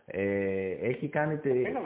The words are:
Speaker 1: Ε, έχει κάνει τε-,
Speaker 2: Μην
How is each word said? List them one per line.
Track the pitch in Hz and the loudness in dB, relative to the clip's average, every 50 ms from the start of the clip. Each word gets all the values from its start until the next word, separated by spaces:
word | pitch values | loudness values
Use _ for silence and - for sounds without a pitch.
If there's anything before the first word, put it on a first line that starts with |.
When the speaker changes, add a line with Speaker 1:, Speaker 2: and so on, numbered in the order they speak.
| - | -14
Speaker 1:
Ε, | - - 92 98 98 98 98 98 98 95 95 95 92 | -8 -2 0 0 2 2 2 2 0 0 0 0 -2
έχει | 90 - 95 120 127 - 151 143 | -2 -2 0 -2 -2 -2 -4 -2
κάνει | - 151 151 156 156 | 0 0 0 0 0
τε-, | 147 - 143 | 0 2 2
Speaker 2:
Μην | 127 127 123 - 254 247 175 | 2 2 2 0 -2 -4 -4